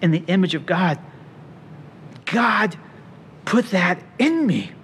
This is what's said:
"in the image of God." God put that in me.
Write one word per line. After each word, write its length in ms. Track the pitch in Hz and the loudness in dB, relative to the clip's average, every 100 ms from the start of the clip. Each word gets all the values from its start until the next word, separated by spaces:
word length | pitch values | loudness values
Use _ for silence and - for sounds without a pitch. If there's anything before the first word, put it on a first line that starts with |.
"in 100 | 170 | 0
the 120 | 160 - | 2 2
image 260 | 190 185 | 2 2
of 120 | 156 139 | -2 -2
God." 340 | 170 180 147 - - - - - - - - - - - - - | 0 0 -2 -8 -20 -20 -20 -20 -20 -20 -20 -20 -20 -20 -14 -4
God 500 | 226 233 220 214 - - - - - - - - | 0 0 0 -2 -4 -16 -20 -20 -20 -20 -16 0
put 260 | 240 240 | 0 2
that 300 | 190 180 180 - - | 0 0 0 -6 0
in 260 | 285 330 277 | 0 2 2
me. 260 | 123 92 - | 0 -4 -14